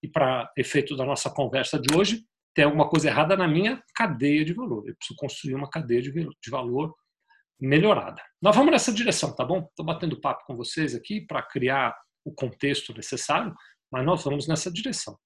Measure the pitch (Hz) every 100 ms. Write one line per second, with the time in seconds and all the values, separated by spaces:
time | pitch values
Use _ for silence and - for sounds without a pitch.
0 | 139 160 131 127 117 - 127 147 139 135
1 | 131 135 - - 131 135 127 151 123 156
2 | 202 220 - _ _ - 147 156 143 160
3 | 147 123 156 190 175 156 208 262 _ -
4 | 226 127 139 147 156 180 247 113 101 117
5 | - - 139 - - 135 143 - 131 120
6 | 135 143 156 - - 135 123 123 - -
7 | _ _ _ _ _ _ 135 147 208 196
8 | 95 87 - _ 185 214 285 294 - 214
9 | 233 165 156 - 127 180 165 - 160 160
10 | 165 - 143 123 - 117 120 - 156 120
11 | - 208 - 139 - - 127 135 120 -
12 | _ _ - 151 127 - 143 131 - 110
13 | - 123 - 156 226 160 - _ _ 127
14 | 135 180 139 143 143 160 185 170 262 -
15 | - 101